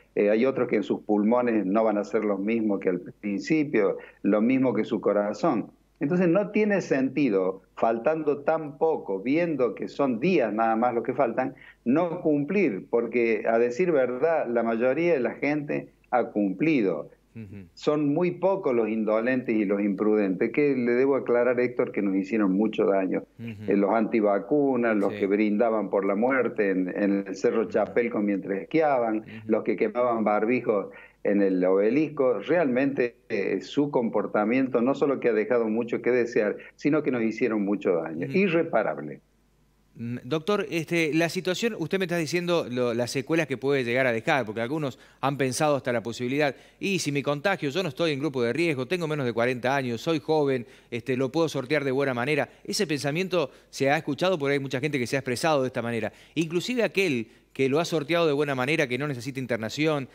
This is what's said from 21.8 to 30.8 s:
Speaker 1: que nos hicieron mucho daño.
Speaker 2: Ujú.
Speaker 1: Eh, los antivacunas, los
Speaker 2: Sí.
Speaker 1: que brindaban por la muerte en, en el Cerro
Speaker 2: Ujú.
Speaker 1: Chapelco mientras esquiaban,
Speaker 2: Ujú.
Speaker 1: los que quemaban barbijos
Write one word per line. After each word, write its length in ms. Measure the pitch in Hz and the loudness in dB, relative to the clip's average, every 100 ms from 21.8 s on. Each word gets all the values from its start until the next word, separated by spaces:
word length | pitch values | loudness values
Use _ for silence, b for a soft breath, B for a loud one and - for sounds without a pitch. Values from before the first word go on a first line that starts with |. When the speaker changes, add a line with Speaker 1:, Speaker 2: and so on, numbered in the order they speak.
| 117 | -2
Speaker 1:
que 100 | 113 | -2
nos 140 | 101 95 | 0 0
hicieron 360 | 95 113 98 | 0 0 2
mucho 340 | 95 107 107 98 | 2 2 2 2
daño. 380 | 98 92 95 - - | 2 0 -4 -6 -12
Speaker 2:
Ujú. 320 | 117 104 107 | -12 -8 0
Speaker 1:
Eh, 40 | 101 | 2
los 160 | 98 | 4
antivacunas, 1040 | 113 110 117 104 101 - 147 139 123 117 104 | 2 2 2 2 0 0 2 2 2 2 2
los 180 | 98 | 0
Speaker 2:
Sí. 60 | 104 | 0
Speaker 1:
que 80 | 98 | 0
brindaban 600 | 104 107 104 117 110 98 | 2 2 2 2 0 0
por 160 | 101 98 | 0 0
la 100 | 101 | 0
muerte 540 | 123 135 117 117 101 | 2 2 0 0 0
en, 200 | 92 92 | 0 -2
en 360 | - 101 98 98 | 0 2 0 -2
el 80 | 90 | -2
Cerro 260 | 120 113 | 0 0
Speaker 2:
Ujú. 100 | 101 | 0
Speaker 1:
Chapelco 480 | 113 98 104 117 117 | 0 0 0 -2 0
mientras 400 | 104 98 90 98 | 0 -2 -2 -6
esquiaban, 600 | - 156 151 131 117 110 | -2 0 2 2 0 -2
Speaker 2:
Ujú. 80 | 104 110 110 | -6 -10 -2
Speaker 1:
los 160 | 110 | 0
que 120 | - 104 | 0 0
quemaban 480 | 113 117 123 113 | 0 0 0 0
barbijos 640 | 104 104 107 123 120 104 | 2 2 2 0 0 0